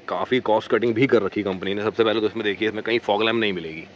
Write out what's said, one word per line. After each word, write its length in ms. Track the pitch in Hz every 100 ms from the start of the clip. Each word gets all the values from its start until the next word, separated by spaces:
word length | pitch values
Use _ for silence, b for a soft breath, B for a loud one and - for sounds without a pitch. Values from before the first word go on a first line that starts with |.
| -
काफ़ी 320 | 90 - 127
cost 280 | - 107 -
cutting 240 | 110 120
भी 120 | 110 135
कर 160 | 113
रखी 200 | 95 107
company 320 | 98 95 95
ने। 80 | 101
सबसे 220 | 107 98
पहले 160 | 110 110
तो 60 | 107
इसमें 180 | 113
देखिए, 240 | 104 92 107
इसमें 140 | 104
कहीं 160 | 113 117
fog 220 | - 101
lamp 160 | 113 117
नहीं 120 | 107
मिलेगी, 320 | 90 82 80 85